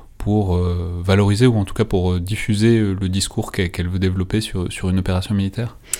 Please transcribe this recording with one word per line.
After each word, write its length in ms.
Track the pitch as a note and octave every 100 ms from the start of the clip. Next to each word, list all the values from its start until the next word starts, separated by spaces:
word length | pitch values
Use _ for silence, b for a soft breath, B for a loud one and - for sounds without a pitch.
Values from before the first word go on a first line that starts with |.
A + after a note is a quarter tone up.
| B -
pour, 380 | G2+ G#2+ F#2+ F2
euh, 460 | F2+ F2 E2+ F2
valoriser 440 | F2+ G2 G2+ G#2 B2
ou 100 | A2
en 60 |
tout 100 | G2
cas 120 | - A2
pour, 280 | G2 F2+
euh, 60 | F2+
diffuser, 580 | F2 G#2 - G#2 A2+ A2+
euh, 200 | G#2 F#2+
le 80 | F#2+
discours 440 | F#2+ - - -
qu'elle, 180 | - F2+
qu'elle 160 | - F2
veut 120 | F#2
développer 420 | F#2 F#2 F#2+ G#2+
sur, 300 | - F#2+ F2
sur 180 | - F#2
une 100 | F#2+
opération 360 | G2 F2+ - G2+
militaire. 420 | G2 - A#2 - B B